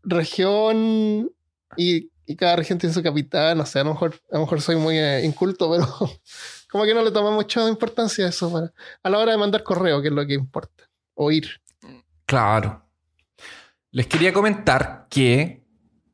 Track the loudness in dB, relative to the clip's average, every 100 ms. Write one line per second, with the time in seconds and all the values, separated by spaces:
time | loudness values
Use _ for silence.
0 | 0 -2 0 0 0 2 2 2 2 2
1 | 0 0 -4 _ _ _ _ -2 0 0
2 | -2 _ -12 -2 2 2 0 -2 -2 0
3 | 0 -2 -2 0 2 0 -2 -2 -2 -2
4 | -4 -4 _ -4 -2 -2 0 0 2 2
5 | 0 0 -2 -2 -2 0 0 2 0 -2
6 | -6 -6 _ -20 -20 -20 _ -2 0 2
7 | 2 2 0 0 -2 0 0 0 -2 -2
8 | -2 0 -2 -2 -4 -4 -6 _ -20 -8
9 | -2 2 2 2 0 0 -2 0 2 0
10 | 0 -2 -2 -4 -4 -8 -12 _ _ _
11 | _ -2 0 0 -2 -16 _ _ -20 -20
12 | _ _ -2 2 2 2 0 -8 _ _
13 | _ _ _ _ -20 -20 -20 _ _ -6
14 | -2 2 2 4 2 2 2 2 0 -8
15 | _ 2 4 4 0 -6 _ _ _ _
16 | _